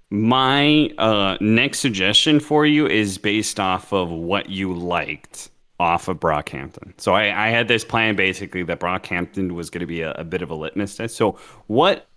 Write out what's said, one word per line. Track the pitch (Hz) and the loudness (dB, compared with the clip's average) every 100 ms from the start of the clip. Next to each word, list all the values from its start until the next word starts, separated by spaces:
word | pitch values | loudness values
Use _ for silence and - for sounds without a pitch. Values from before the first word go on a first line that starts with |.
| - | -6
My, | 104 110 131 131 139 147 151 143 - | 0 2 4 4 4 4 4 2 0
uh, | 110 104 98 - | 2 2 0 0
next | 107 113 135 - | 2 4 2 0
suggestion | 135 98 92 - 160 151 | -2 0 2 2 4 2
for | 147 151 151 | 2 2 4
you | 151 151 | 4 4
is | 107 101 95 | 2 0 -2
based | 107 110 104 - | 0 0 -2 -2
off | 95 92 - | 0 -2 -2
of | 98 87 | -2 -2
what | 82 85 98 - | -4 -2 -2 -4
you | 95 95 | -4 -4
liked | 87 87 87 76 - - - - _ _ - | -4 -2 -2 -4 -8 -14 -18 -18 _ _ -2
off | 85 82 - | 0 0 -2
of | 82 | -2
Brockhampton. | 85 76 - 69 69 - 90 - | 0 0 -4 -10 -12 -16 -20 -6
So | 104 | 0
I, | 95 104 98 110 | 2 2 0 0
I | |
had | 117 117 | 2 2
this | 113 | 0
plan | - 117 110 98 | 0 0 2 2
basically | 95 92 95 90 | 0 -2 -6 -6
that | 87 82 | -4 -4
Brockhampton | 87 92 - 90 90 - 92 | -2 -4 -4 -6 -4 -4 -4
was | 85 82 | -6 -8
gonna | 85 85 | -8 -6
be | 85 | -6
a, | 80 | -6
a | 69 | -8
bit | 82 90 | -6 -6
of | 85 | -6
a | 80 | -8
litmus | 78 - 98 - | -8 -6 -6 -6
test. | 113 - | -8 0
So | 107 - - - - | 0 -2 -12 -16 -2
what | 113 175 - - | 2 4 2 -6